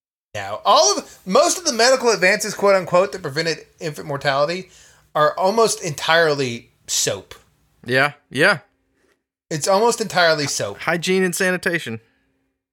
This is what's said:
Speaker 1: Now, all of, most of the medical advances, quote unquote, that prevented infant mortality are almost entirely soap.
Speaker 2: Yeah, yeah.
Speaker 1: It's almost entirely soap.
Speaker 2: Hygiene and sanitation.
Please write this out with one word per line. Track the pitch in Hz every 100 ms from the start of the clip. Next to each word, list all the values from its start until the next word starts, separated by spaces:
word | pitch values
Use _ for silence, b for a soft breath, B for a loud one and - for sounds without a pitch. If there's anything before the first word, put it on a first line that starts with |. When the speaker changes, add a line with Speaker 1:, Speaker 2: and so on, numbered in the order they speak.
| _ _ _
Speaker 1:
Now, | 104 98 107
all | - 240 370 359
of, | - - -
most | 208 339 339
of |
the | 339
medical | 233 240 262 240
advances, | 202 180 208 214
quote | - 196 190
unquote, | 175 180 196
that | 196
prevented | 165 135 165 151 - _
infant | 175 147 160
mortality | 139 147 139 147 180 185 b b b b
are | 156 151 -
almost | 190 226 220 -
entirely | 180 139 - 165 165 143 131 117 - _ -
soap. | - - 104 - - _ _ _ _
Speaker 2:
Yeah, | - 131 143 - _
yeah. | - 175 185 - _ _ _ _ _ _ _ _
Speaker 1:
It's | 160 165
almost | 196 233 226
entirely | 202 180 170 156 143
soap. | - 110 101
Speaker 2:
Hygiene | - 170 165 185
and | 185
sanitation. | 170 185 180 190 170 131 113 - _ _ _ _ _ _